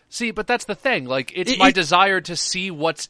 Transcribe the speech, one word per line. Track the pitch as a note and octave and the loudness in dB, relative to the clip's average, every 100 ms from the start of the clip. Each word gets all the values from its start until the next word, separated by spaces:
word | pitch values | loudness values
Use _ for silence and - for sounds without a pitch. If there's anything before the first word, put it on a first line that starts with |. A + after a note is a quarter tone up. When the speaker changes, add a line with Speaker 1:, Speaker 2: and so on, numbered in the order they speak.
| _ | _
Speaker 1:
See, | - A#3 | -6 -6
but | A3 G#3+ | -4 -2
that's | A#3+ - | -4 -4
the | G3+ | -4
thing. | C4+ G#3 B2+ | -2 -2 -2
Like, | C3 B2+ | -4 -4
it's | F#3 F#3 | -4 0
Speaker 2:
It, | B3+ | 4
Speaker 1:
my | F#3+ | 4
Speaker 2:
it | |
Speaker 1:
desire | F#3+ D3+ F3 G3 F#3+ | 4 4 4 4 2
to | E3 E3+ | -2 -6
see | - F#3 F#3+ | -4 -4 -6
what's | D#3 D#3+ D3+ | -2 -2 -2